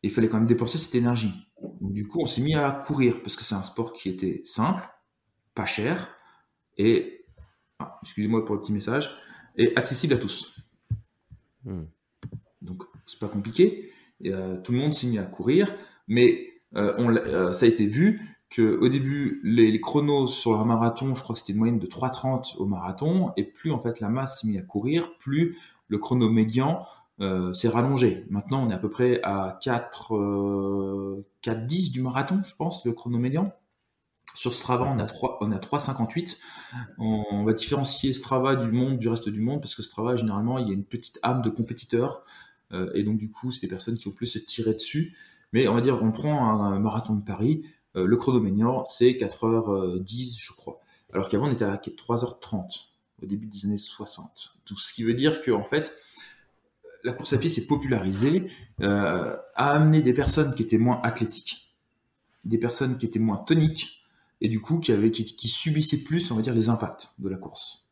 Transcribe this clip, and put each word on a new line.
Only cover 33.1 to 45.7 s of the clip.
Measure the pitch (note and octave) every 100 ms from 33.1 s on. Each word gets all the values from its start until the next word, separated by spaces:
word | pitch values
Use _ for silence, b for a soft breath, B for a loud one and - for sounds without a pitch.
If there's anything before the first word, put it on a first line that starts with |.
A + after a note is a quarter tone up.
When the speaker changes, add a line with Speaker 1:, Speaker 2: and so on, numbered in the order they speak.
| A#2+
Speaker 1:
médian. | B2 D3 G3 - _ _ _ _ _ _ -
Sur | - B2
Strava, | B2 - B2 C3
on | B2+
a | G#2
trois, | - B2 -
on | G#2+
a | G2
trois | - C#3+
cinquante-huit. | - C3 A2+ E3 F3 - B B B B2 A#2 -
On, | A2 A2 G#2
on | G2+
va | G#2+
différencier | A2 - C#3+ C3+ - C#3
Strava | B2+ - C3 C3 C3+
du | A#2
monde, | A#2+ C3 C3
du | A2+
reste | A#2 G#2+
du | G#2
monde, | A2+ D3
parce | C3+ -
que |
Strava, | G#2+ - A#2 B2
généralement, | A2 G2+ A2+ C3
il | A2+
y |
a |
une | G2
petite | G2+ A#2 - -
âme | A#2 B2+
de | A2+
compétiteur. | - A2 A#2 - A#2 A#2+ - B B B B _
Euh, | F2+ F#2 D#2
et |
donc, | G#2 G#2+
du | G#2+
coup, | - B2+
c'est | B2
des | -
personnes | F#2+ - A#2
qui | -
vont | -
plus | A#2
se | G#2+
tirer | - - A2
dessus. | G#2+ - D3 E3 B B B B
Mais | A2+
on | B2+